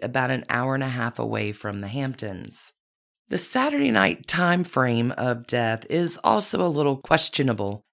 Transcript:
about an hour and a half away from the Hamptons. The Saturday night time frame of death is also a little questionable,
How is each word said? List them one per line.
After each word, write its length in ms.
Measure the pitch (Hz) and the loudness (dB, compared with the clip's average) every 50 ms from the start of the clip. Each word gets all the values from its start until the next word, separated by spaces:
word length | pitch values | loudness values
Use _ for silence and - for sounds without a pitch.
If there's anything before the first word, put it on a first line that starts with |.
| - | -4
about 260 | 117 123 135 127 127 | -2 0 0 0 0
an 140 | 131 123 - - | 0 -2 -2 -2
hour 260 | 117 120 127 131 135 | -2 0 0 0 0
and 80 | 135 135 | 0 -2
a 60 | 131 | -2
half 280 | 123 123 117 120 - | -2 -2 -4 -4 -4
away 340 | - 117 110 113 110 107 104 104 | -4 -4 -2 -2 -2 -2 -4 -6
from 260 | - - 107 101 101 | -6 -8 -8 -6 -6
the 80 | 101 | -8
Hamptons. 840 | 101 117 139 139 131 123 - 113 104 95 87 - - - - - - - _ _ _ _ _ _ _ _ _ _ - | -6 -6 -6 -4 -6 -6 -8 -8 -10 -10 -10 -12 -14 -14 -14 -16 -16 -20 _ _ _ _ _ _ _ _ _ _ -4
The 80 | - | -2
Saturday 540 | - - - - 254 262 302 294 285 285 262 | -2 0 0 0 0 0 2 2 2 2 2
night 360 | 220 202 190 190 170 - - | 4 4 4 2 0 -2 -4
time 360 | - - 170 180 170 175 180 175 | -4 0 2 2 4 4 2 0
frame 480 | - - 135 131 123 117 117 117 123 - | 0 0 2 2 2 2 2 0 0 0
of 300 | - 123 127 120 120 117 | 0 0 -2 -2 -2 -4
death 380 | - 127 120 117 113 113 113 - - | -2 -2 0 0 0 0 -2 -2 -2
is 300 | - 170 175 170 - - - | 0 0 0 0 -2 0 2
also 400 | - - 208 196 - - 180 180 | 4 4 4 2 0 0 2 2
a 40 | |
little 300 | 175 147 147 143 143 135 | 2 2 2 2 2 0
questionable, 840 | 135 - - - 151 - - - - 139 127 113 101 101 98 101 110 - _ | 0 2 2 4 4 4 2 0 2 2 2 2 0 -2 -4 -6 -8 -12 _